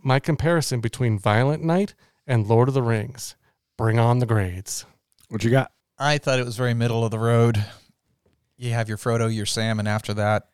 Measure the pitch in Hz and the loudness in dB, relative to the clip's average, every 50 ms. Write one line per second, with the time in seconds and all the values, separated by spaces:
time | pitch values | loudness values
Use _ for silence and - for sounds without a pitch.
0 | - 131 131 139 - - 151 - - 165 170 165 - - 131 117 110 113 - - | -2 0 0 0 0 0 -2 0 0 0 0 0 0 -2 -2 -4 -4 -4 -4 -2
1 | 127 117 107 98 - 107 104 113 127 139 151 147 156 160 170 190 202 - - _ | 0 0 0 0 2 2 2 2 2 2 0 0 0 0 0 0 0 -2 -6 _
2 | _ _ _ _ _ 143 127 113 104 104 113 113 123 135 131 135 120 117 113 107 | _ _ _ _ _ -2 0 0 2 4 4 4 4 4 2 0 0 0 0 -2
3 | 104 123 - - - - - _ _ _ _ _ _ _ _ - 113 113 110 117 | -4 -6 -10 -12 -14 -16 -16 _ _ _ _ _ _ _ _ -2 0 0 2 4
4 | 117 120 120 123 123 110 113 107 98 90 90 92 95 - - - - - _ _ | 4 4 2 2 0 0 0 0 -2 -2 -6 -8 -10 -10 -10 -12 -12 -16 _ _
5 | _ _ _ _ _ - - 104 101 117 127 135 127 - _ _ _ _ _ - | _ _ _ _ _ -10 -6 -4 0 2 2 2 2 0 _ _ _ _ _ -4
6 | 139 147 147 147 - 147 131 127 123 123 110 110 127 120 117 117 117 117 113 113 | -2 0 0 0 0 0 -2 -2 -2 -4 -4 -2 -2 0 0 0 0 0 0 0
7 | 117 110 110 110 113 117 117 117 117 117 113 104 104 - - - _ _ _ _ | 0 -2 -2 0 0 2 4 4 4 4 4 2 -2 -4 -8 -18 _ _ _ _
8 | _ _ _ _ _ _ _ _ _ _ _ - 123 120 117 117 110 110 107 - | _ _ _ _ _ _ _ _ _ _ _ -10 -6 -4 -2 -2 -2 -4 -6 -4
9 | - 123 117 117 113 113 110 110 101 - - 113 110 113 110 107 104 107 107 107 | -2 0 0 0 0 0 -2 -4 -4 -4 -4 -2 -2 -2 -2 -2 -2 -2 -2 -2
10 | - - 101 107 104 104 107 104 - _ | -4 -4 -4 -2 0 0 0 0 -2 _